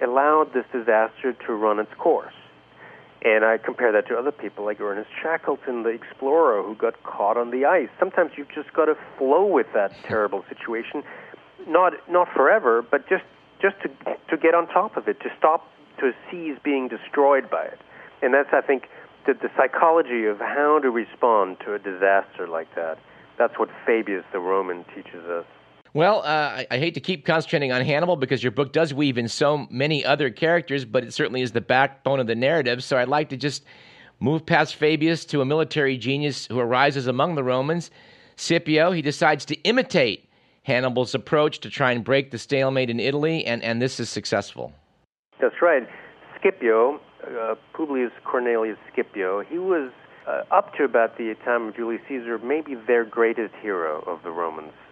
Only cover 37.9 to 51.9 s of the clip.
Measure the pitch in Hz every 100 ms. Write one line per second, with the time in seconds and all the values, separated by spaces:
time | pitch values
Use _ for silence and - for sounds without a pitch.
37.9 | - - - - - - 170 160 156 170
38.9 | 180 143 143 160 156 - 139 180 247 226
39.9 | 175 123 95 _ _ _ _ - 123 127
40.9 | 120 127 127 104 156 151 - 113 - 131
41.9 | 120 104 135 139 117 - 139 131 135 123
42.9 | 117 117 147 151 165 - 117 113 117 131
43.9 | - 117 - - 104 - 65 60 - _
44.9 | _ _ _ _ - 117 - 170 147 110
45.9 | - - - - - - - 120 110 123
46.9 | 147 - - - 123 113 110 _ - 156
47.9 | 135 120 - - 131 120 117 110 101 -
48.9 | - 117 104 92 98 101 165 185 175 131
49.9 | - - - - 143 - 185 - - 139
50.9 | 127 113 - 113 107 - 120 110 107 113